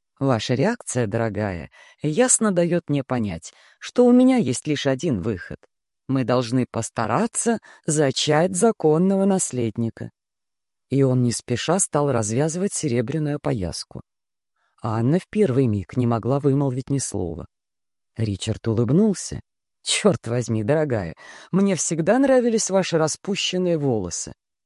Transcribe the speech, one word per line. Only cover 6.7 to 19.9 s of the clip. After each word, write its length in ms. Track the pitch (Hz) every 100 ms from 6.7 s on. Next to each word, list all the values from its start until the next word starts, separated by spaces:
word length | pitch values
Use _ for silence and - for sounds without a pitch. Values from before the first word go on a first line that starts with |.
| 117 - - 104 127 233 - 233 233 - - -
зачать 680 | 151 139 - - 151 185
законного 720 | 180 226 - 156 156 190 196
наследника. 880 | 196 190 - 123 113 110 113 - 113 - _ _ _ _ _ _ _
И 140 | 135
он 200 | 135 127
не 80 | 120
спеша 480 | 110 - 120 - 190
стал 320 | - 147 143
развязывать 640 | 117 104 117 160 165 196
серебряную 680 | - 123 120 117 156 151 147
пояску. 600 | 147 127 113 - - - - _ _ _ _ _ _ _
А 160 | 113 110
Анна 220 | 120 175
в 80 | -
первый 380 | 214 190 127 127
миг 280 | 104 92 127
не 100 | 117
могла 360 | 113 113 139
вымолвить 480 | 143 143 139 127 -
ни 80 | 135
слова. 480 | - 98 87 - - _ _ _ _ _ _ -
Ричард 500 | 110 98 - 104 113
улыбнулся. 720 | 110 117 165 220 185 - 71 - _ _ _
«Чёрт 440 | -